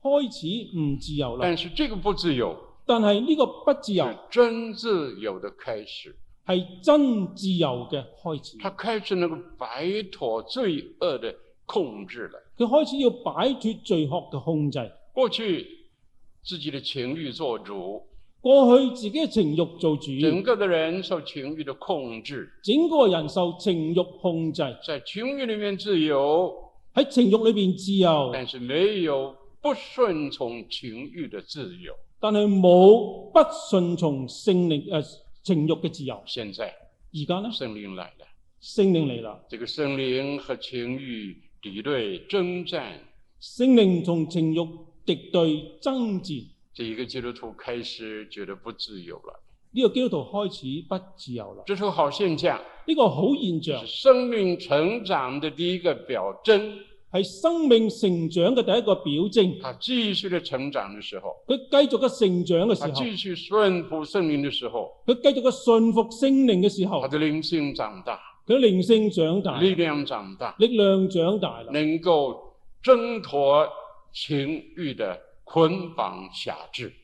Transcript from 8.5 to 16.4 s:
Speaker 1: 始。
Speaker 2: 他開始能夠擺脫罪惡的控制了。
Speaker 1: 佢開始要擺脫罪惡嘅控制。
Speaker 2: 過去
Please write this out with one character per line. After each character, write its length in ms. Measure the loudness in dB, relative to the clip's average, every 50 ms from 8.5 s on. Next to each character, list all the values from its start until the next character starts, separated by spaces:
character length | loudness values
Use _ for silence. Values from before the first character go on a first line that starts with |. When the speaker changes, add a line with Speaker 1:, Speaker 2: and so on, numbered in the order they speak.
Speaker 1:
始。 60 | -20
Speaker 2:
他 140 | -10 -10 -10
開 340 | -10 -6 -6 -4 -4 -4 -4
始 100 | -2 -2
能 120 | 0 0 -2
夠 100 | -2 -6 -12 -16 -14 -12
擺 260 | -10 -10 -8 -6 -4
脫 560 | -4 -4 -4 -6 -10 -12 -6 -4 -4 -4 -4
罪 400 | -6 -8 -6 -4 -2 -2 -2 -4 -6 -12 -8 _
惡 180 | -4 -2 -2 -4
的 160 | -6 -8 -10 -10 -20 _ _ _ _
控 400 | -4 -2 -2 -2 -2 -6 -12 -14
制 220 | -14 -12 -12 -14 -14
了。 140 | -14 -20 _ -20 -4
Speaker 1:
佢 80 | -2 0
開 240 | 4 4 4 2 2
始 80 | -2 2
要 120 | 2 2
擺 380 | 2 0 -8 -8 -4 -2 -2 -2 -2 -2
脫 180 | -4 -4 -4 -4
罪 260 | -4 -2 0 0 0 0
惡 220 | -2 -6 -6 -6
嘅 120 | -10 -6
控 280 | -4 -2 -2 0 0 -2
制。 200 | -2 -4 -8 -8 -12 -20 -20 -10
Speaker 2:
過 160 | 0 0 0 0
去 380 | 0 -2 -2 -2 -2 -2 -4 -10 -18 -20 -20 -20 _ _ _ _ _ -20 -20 -20 -20 _